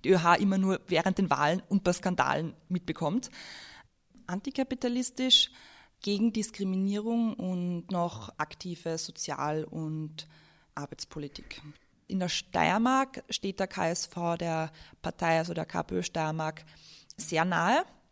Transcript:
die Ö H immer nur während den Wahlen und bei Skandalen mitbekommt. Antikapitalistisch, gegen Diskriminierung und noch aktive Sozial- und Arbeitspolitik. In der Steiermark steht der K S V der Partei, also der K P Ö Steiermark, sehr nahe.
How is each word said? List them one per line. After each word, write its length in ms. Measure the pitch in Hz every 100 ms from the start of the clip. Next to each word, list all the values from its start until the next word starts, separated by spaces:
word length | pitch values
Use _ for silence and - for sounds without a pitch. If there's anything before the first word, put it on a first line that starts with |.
die 60 | -
Ö 100 | 185
H 160 | 170 170
immer 220 | 202 190
nur 240 | 190 185 -
während 300 | 175 190 190
den 120 | 190
Wahlen 320 | 135 147 180 -
und 140 | 196
bei 100 | 180
Skandalen 600 | 175 185 180 131 143 160 - _
mitbekommt. 640 | 180 - 156 156 214 - - - - - - - _ _ - -
Antikapitalistisch, 1200 | 180 277 262 262 254 247 240 247 - 254 254 - - - - - _
gegen 320 | - 202 226
Diskriminierung 1000 | 220 208 - 190 190 196 202 220 233 226 -
und 540 | 185 180 175 175 -
noch 480 | 185 170 110 101 -
aktive 600 | 151 - 180 170 170 165
Sozial- 640 | - - - 135 147 156
und 640 | 156 160 156 156 156 156 - - _ _ _ -
Arbeitspolitik. 840 | 147 - - 156 147 - - - 151 - _ _ _
In 120 | 190
der 100 | 180
Steiermark 960 | - - - 160 190 240 269 269 254 -
steht 300 | - 196 190
der 60 | 190
K 200 | - 165
S 180 | 175 -
V 300 | - 170 170
der 360 | 170 160 160 - - -
Partei, 380 | - - 165 165
also 140 | 165
der 120 | 165 165
K 160 | 180
P 120 | - 185
Ö 80 |
Steiermark, 600 | 175 170 156 160 156 160 - - - - _ -
sehr 280 | - 160 170
nahe. 380 | 170 170 277 370 - _